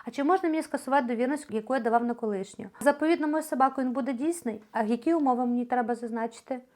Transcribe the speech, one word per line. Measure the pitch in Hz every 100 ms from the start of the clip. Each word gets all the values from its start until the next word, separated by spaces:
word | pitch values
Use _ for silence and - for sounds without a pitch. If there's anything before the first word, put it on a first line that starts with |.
| -
«А |
чи | 254
можна | 285 370 339
мені | 320
скасувати | 311 269 - 277 247
довіреність, | 233 254 294 -
яку | 214 214
я | 262
давав | 226 233 240
на |
колишню? | 233 220 196 196 - 190 -
Заповіт | 262 285 311 339
на | 302
мою | 311
собаку, | 311 262 269 277
він | 254
буде | 247 262
дійсний? | 240 302 339 233 214 -
А | 226
які | 214 233 320
умови | 330 277 240 247
мені | 240 240
треба | 247 233 240
зазначити? | 240 226 226 - - 254 247